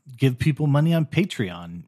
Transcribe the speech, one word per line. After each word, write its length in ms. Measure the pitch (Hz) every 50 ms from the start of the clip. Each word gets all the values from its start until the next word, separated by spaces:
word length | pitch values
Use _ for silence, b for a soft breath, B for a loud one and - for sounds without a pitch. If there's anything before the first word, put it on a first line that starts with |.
| _ - 127
give 220 | 117 - 135 127 -
people 300 | - 151 143 - 156 147
money 260 | 139 147 151 165 170
on 100 | 165 156
Patreon, 800 | - - 165 170 165 - - 220 185 - 87 87 85 85 - 160